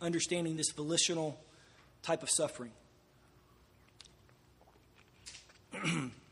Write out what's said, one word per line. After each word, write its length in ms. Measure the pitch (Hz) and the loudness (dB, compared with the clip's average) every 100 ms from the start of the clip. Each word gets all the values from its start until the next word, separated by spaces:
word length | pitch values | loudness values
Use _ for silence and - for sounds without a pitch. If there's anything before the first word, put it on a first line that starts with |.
understanding 560 | 170 170 - 175 165 160 | 0 0 2 0 0 0
this 140 | 147 | -2
volitional 680 | - 151 160 - 165 156 135 - - - - - - | -2 0 4 4 2 0 -4 -14 -20 -20 -20 -20 -8
type 220 | - 160 | 0 0
of 80 | - | 2
suffering. 400 | - 151 - 120 - - - - - - - - - - - - - - - - - - - - - - - - - - - - - - | 2 2 -2 -12 -14 -20 -20 -20 -20 -20 -20 -20 -20 -20 -20 -20 -20 -20 -20 -20 -20 -20 -20 -20 -20 -20 -20 -20 -20 -18 -18 -20 -20 -14
<clears throat> 400 | - 180 170 127 - - | -4 -2 0 -2 -8 -20